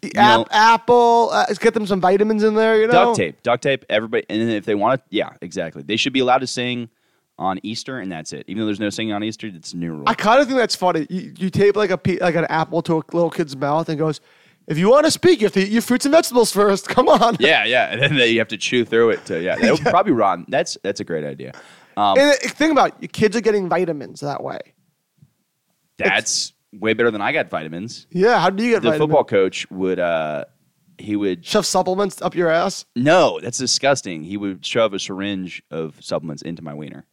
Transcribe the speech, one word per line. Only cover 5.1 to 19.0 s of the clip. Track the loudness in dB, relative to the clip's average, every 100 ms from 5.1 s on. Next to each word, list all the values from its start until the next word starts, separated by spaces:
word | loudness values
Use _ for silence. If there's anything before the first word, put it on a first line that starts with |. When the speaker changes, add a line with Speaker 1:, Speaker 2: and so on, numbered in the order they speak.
| -6 -6 -8
Speaker 1:
exactly. | -12 -8 -8 -10
They | -6 -4
should | -2
be | 0
allowed | 2 2
to | 0
sing | -6 -6 -6 -10 _ _ _ _ -8
on | -6 -4
Easter, | -8 -10 -10 -10
and | -10
that's | -10 -12
it. | -14 -10
Even | -6
though | -4
there's | -4
no | -4
singing | -4 -6
on | -4
Easter, | -6 -8 -14
it's | -14 -14
a | -8
new | -8
rule. | -4 -4
Speaker 2:
I |
kinda | 0 2 2 2
think | 0
that's | -2 0
funny. | -2 -2 -4
You, | -8 -10 -8
you | -4
tape, | 2 2 2
like, | 0
a | 0
pe-, | -2 0
like, | 0 0
an | -2
apple | -2 -2 -4
to | -2 -2
a | -2
little | -2 -2
kid's | -2 -6 -4
mouth | -2 -2 -2
and | -2
goes, | -2 -4 _ _ _ _ -6
"If | 0
you | 4
wanna | 6 4
speak, | 2 4 4
you | 2
have |
to | 2
eat | 2
your | 0
fruits | 0 0 4
and |
vegetables | 2 4 2 2
first. | 2 2 2 0
<laughs> | 0
Come | 4
on." | 4 4 2
Speaker 1:
Yeah, | 2 2
yeah. | 2 2 0
And | 0 0 2
then | 4
you | 2
have | 0
to | -4
chew | -2 0
through | 2 2